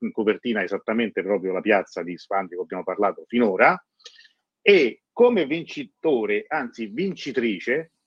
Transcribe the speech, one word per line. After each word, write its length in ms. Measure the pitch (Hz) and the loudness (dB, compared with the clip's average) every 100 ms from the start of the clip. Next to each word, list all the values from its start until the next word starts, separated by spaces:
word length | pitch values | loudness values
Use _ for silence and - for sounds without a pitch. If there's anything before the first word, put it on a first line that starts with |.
in 120 | 113 | -6
copertina 500 | - 107 95 123 107 | -2 0 0 -2 -4
esattamente 600 | 90 98 - 113 113 95 | -4 -4 -4 -2 -2 -2
proprio 300 | 92 101 92 | -2 -2 -2
la 80 | 92 | -2
piazza 420 | 107 101 87 92 | 2 2 2 -6
di 100 | 85 | -8
Isfahan 340 | 85 - 98 92 | -10 -6 -4 -4
di 80 | |
cui 100 | 87 | -8
abbiamo 200 | 85 92 | -8 -8
parlato 400 | 90 92 101 85 - | -6 -2 -2 -2 -4
finora, 500 | 120 113 92 135 180 - _ - - - _ _ _ | 0 2 4 4 2 -4 _ -20 -20 -20 _ _ _
e 400 | - 196 123 - _ | 4 6 4 -2 _
come 320 | - 247 226 | 2 4 4
vincitore, 1000 | 139 165 160 - 127 _ 160 127 104 104 110 | 0 -2 -6 -12 -14 _ 0 0 0 -2 -2
anzi 380 | 151 120 - 107 | -6 -6 -8 -10
vincitrice, 1040 | 113 196 170 143 120 117 92 - 143 160 _ | -6 -6 -6 -8 -2 -2 -2 -4 -4 -6 _